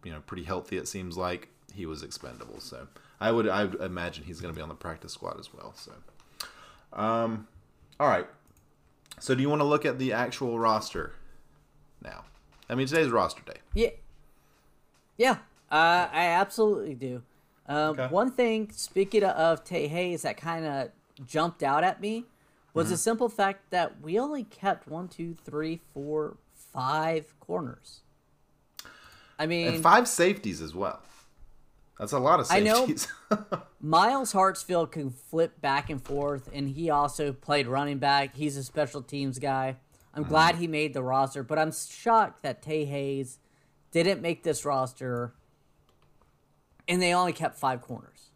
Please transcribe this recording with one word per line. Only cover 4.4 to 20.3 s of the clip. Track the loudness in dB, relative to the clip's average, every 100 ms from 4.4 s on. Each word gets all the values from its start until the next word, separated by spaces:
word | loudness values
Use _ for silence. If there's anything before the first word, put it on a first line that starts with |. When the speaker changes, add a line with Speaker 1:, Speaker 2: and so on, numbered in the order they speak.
Speaker 1:
gonna | -10 -10
be |
on | -12
the | -12
practice | -12 -12 -14
squad | -12 -10 -10
as | -14
well. | -18 -20 -18
So, | -20 -20 -20 -20 -20 _ -16 -14 -20 -20 _
um, | -4 0 0 0 -4 -10 -20 _ _ _ _
all | 2
right. | 4 0 -14 _ -20 _ _ _ _ _ -16
So | -2 0
do |
you | 2
wanna | 2 4
look | 2 2
at | -2
the | 0
actual | 0 -2 -2 -4 2
roster | 4 4 0 -8 -8 -10 -16 -20 -20 _ _ _ _ _
now? | -18 -16 -20 -20 _ _ -6
I | -2
mean, | 0
today's | 2 2
roster | 2 0 -2 -16
day. | -20 _
Speaker 2:
Yeah. | 0 0 -2 -20 -20 -20 _ _ _ _ _ _ _ _ 2
Yeah, | 2 2 -2 _ _
uh, | 4 6 6 4
I | 2 2
absolutely | 4 2 2 2 2 -4 -8
do. | -8 -10 -12 _ _ _ -6
Um, | 0 0
Speaker 1:
Okay. | 0 0
Speaker 2:
one | 2 0
thing, | 2 0 2 -4
speaking | -8 -4 0 2 2
of | 2 4 4 2
Tae | -2 -4 -2
Hayes, | -2 -2 -2
that | -4